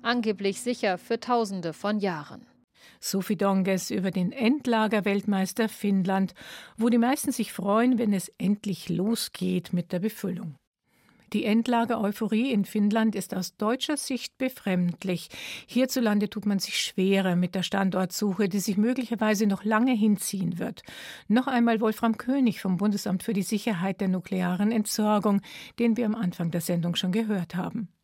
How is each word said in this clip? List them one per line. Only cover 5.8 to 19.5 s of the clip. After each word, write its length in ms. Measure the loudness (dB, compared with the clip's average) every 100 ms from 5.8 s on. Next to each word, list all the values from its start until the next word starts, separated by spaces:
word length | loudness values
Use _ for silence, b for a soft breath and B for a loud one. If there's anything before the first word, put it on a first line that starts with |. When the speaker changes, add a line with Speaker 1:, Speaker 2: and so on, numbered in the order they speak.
| 0 2 2 2 0 B B B B B
Speaker 2:
wo 120 | 2
die 100 | 4
meisten 320 | 4 2 -2
sich 220 | -2 -4
freuen, 480 | -4 0 4 4 2
wenn 120 | 2
es 160 | 0 -2 _
endlich 520 | 0 0 -2 -6 -4
losgeht 840 | -2 0 -2 -4 -4 -2 -2 -2
mit 200 | -4 -2
der 80 | -4
Befüllung. 560 | -4 -4 -6 -6 -10 -14 _ _ b b b b b
Die 120 | -2
Endlager-Euphorie 1040 | 2 2 4 2 2 0 -2 -2 0 0 2
in 140 | 0
Finnland 500 | 0 2 2 4 2
ist 180 | 0 -4
aus 240 | -6 -6 _
deutscher 400 | -2 0 -2 -4
Sicht 400 | -2 -6 -6 _
befremdlich. 920 | -4 -2 0 2 0 -2 -4 -4 -6 B B B B
Hierzulande 600 | 0 2 2 2 2 0
tut 180 | -2 -2
man 120 | -2
sich 220 | -2 -4
schwerer 560 | -4 0 2 4 4 2
mit 180 | 0
der 80 | -2
Standortsuche, 880 | -2 0 2 2 -2 -2 -2 2 2
die 100 | 2
sich 180 | 0 2
möglicherweise 680 | 2 2 -2 0 2 4
noch 160 | 2